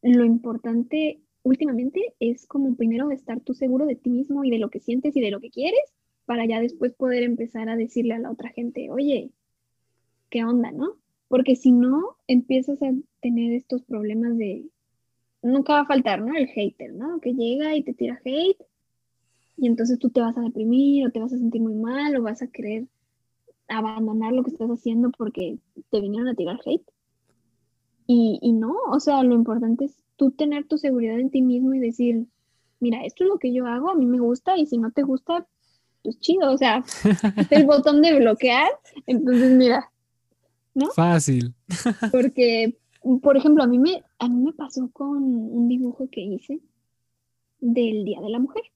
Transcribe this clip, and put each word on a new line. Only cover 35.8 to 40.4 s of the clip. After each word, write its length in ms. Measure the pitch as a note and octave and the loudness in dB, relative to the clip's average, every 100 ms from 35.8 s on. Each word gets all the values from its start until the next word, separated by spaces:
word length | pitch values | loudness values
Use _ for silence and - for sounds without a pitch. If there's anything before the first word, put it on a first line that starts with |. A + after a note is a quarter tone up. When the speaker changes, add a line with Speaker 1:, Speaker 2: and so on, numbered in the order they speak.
| _ _ | _ _
Speaker 1:
pues 160 | - A3+ | -12 -6
chido", 320 | - F#4 D4 | 0 2 2
o 60 | C4+ | 2
sea, 260 | C4 A3+ B3 - | 2 0 -4 -2
Speaker 2:
<laughs> 460 | G#3 F#3+ G#3+ G3 G3 | 2 2 0 0 4
Speaker 1:
el 160 | D4 C#4+ | 6 6
botón 360 | C#4+ C#4+ D4 | 6 6 6
de 120 | E4 D4 | 6 6
bloquear, 520 | A3+ A3 B3+ B3 D#4+ D5 _ - - | 4 4 2 2 2 0 _ -18 -4
entonces 440 | B3+ B3 B3 C4 | -2 2 4 6
mira, 380 | B3+ B3+ A#3+ - _ _ _ _ _ | 8 6 4 -2 _ _ _ _ _